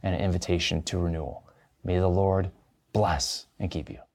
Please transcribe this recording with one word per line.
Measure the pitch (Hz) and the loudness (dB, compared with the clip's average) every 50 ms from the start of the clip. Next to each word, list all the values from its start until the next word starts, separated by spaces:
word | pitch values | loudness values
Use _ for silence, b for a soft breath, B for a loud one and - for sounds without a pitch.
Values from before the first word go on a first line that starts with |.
and | - 98 90 | 0 0 0
an | - | 0
invitation | - 95 87 87 - - 90 85 85 - 82 80 78 | 0 0 0 0 0 0 0 0 0 0 -2 -2 -2
to | - - 92 | -2 -2 -2
renewal. | 87 87 82 80 78 65 - - b b b b b b b _ _ | 0 0 -2 -2 -4 -8 -10 -12 b b b b b b b _ _
May | - 90 90 | 0 2 2
the | 92 92 | 4 4
Lord | 87 95 98 98 95 95 95 92 - _ _ _ _ _ _ _ | 4 4 4 4 4 2 0 -2 -6 _ _ _ _ _ _ _
bless | _ 107 107 87 85 73 - - - - - _ _ _ | _ 2 2 2 2 0 -2 -4 -6 -10 -12 _ _ _
and | - 90 | -8 -6
keep | - 85 - - | -4 -6 -8 -8
you. | - - - _ | -14 -18 -18 _